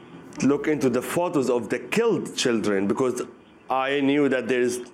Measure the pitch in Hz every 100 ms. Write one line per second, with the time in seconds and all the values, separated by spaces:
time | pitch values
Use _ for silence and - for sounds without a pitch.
0 | - - - - 131 143 151 147 127 123
1 | - 170 175 147 123 123 107 123 - 208
2 | 233 156 - - 135 113 98 98 101 -
3 | 131 113 - - - - - 131 131 143
4 | 139 143 139 127 113 127 123 123 -